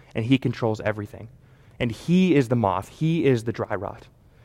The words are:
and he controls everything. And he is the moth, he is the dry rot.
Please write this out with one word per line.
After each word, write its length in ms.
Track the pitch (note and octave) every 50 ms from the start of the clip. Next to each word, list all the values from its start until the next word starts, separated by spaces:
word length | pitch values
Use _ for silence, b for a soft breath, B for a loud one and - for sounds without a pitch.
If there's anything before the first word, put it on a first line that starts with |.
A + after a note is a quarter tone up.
| b b b
and 100 | A2+ A2+
he 140 | A#2 C3+ B2+
controls 420 | - B2 A#2 - - A2+ A2 G#2+
everything. 460 | - G#2 G#2+ G#2+ G#2 - - F#2+ G#2+ A2+ - - b b b b b b b b
And 100 | B2+ A#2+
he 460 | A2 - - - E3+ F#3 F#3 F#3 D3
is 120 | C#3+ C3 A2
the 60 | B2+
moth, 340 | A#2+ A2 G2 F2+ F#2 G2 -
he 360 | - - D#3 D#3+ E3 E3+ -
is 180 | C#3 C3 A#2 A2
the 100 | A#2 G2+
dry 220 | - G#2+ - A2
rot. 320 | F#2 G2 G2+ G#2+ - - - _ _ _ b b b b